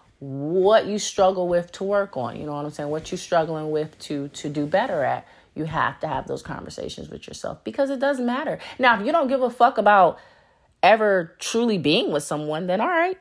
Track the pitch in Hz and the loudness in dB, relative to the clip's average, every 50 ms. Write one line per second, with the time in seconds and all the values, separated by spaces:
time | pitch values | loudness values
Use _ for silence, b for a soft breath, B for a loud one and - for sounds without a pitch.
0 | B B _ _ 143 139 135 139 143 151 170 190 185 196 220 226 - 185 208 208 | B B _ _ -14 -10 -8 -8 -4 -2 0 2 4 6 6 6 4 2 -2 -4
1 | - - - - 196 185 190 185 180 175 175 175 170 170 - - 196 196 202 202 | -4 -4 0 2 4 4 4 2 0 0 0 0 -2 -4 -6 -8 -4 -2 0 0
2 | 196 202 - 135 123 117 110 - 147 151 147 147 147 147 151 - 147 147 151 160 | -2 -2 -4 -6 -8 -6 -8 -10 -10 -8 -8 -8 -8 -8 -8 -8 -6 -6 -6 -6
3 | 156 - - 185 - - 180 170 160 156 160 156 156 156 156 151 151 156 - - | -6 -8 -10 -10 -4 0 2 2 2 0 -2 -6 -4 -4 -2 -2 -4 -4 -8 -14
4 | - - 151 143 139 143 - - - - 147 151 147 147 170 190 233 262 202 156 | -10 -8 -6 -6 -6 -8 -10 -10 -10 -6 -4 -4 -2 0 0 0 0 0 -2 -2
5 | 131 123 123 123 b b b b b b _ - 156 160 151 151 123 - 143 - | 0 0 -2 -4 b b b b b b _ -8 -6 -4 -2 -2 -2 -2 -2 -4
6 | - 156 139 131 - - 135 131 - - 143 - - - - - - - - - | -6 -6 -4 -6 -6 -6 -8 -10 -8 -10 -12 -12 -12 -12 -12 -12 -12 -12 -12 -12
7 | 73 - - - - - - - - - - - - 220 220 - 277 269 277 254 | -14 -14 -16 -16 -16 -16 -14 -12 -10 -10 -10 -10 -10 -8 -4 -2 -2 -2 -2 -2
8 | 277 277 285 254 247 240 240 262 311 269 180 B B B B - 247 247 233 196 | -2 -2 -2 -2 -2 -2 -4 -4 -4 -6 -6 B B B B 2 4 4 4 4
9 | 202 240 311 339 294 254 269 262 254 240 240 - 240 247 262 - 208 208 208 202 | 2 0 0 0 2 0 0 0 0 -2 2 4 4 4 4 4 4 6 8 8
10 | 185 165 B B B B B B B B B B B B _ _ - 180 214 220 | 8 6 B B B B B B B B B B B B _ _ 6 6 6 6
11 | 214 208 196 185 170 165 - - - - - 226 240 240 214 185 143 147 156 220 | 6 4 4 2 0 -2 -8 -12 -8 -4 0 0 2 2 2 2 2 2 2 2
12 | 339 339 175 147 156 - 170 151 151 151 151 156 180 175 180 202 226 339 370 330 | 2 0 -2 -2 -2 -4 -4 -4 -4 -4 -4 -4 -2 -2 -2 0 0 0 2 2
13 | 330 370 370 - | 0 0 -2 -6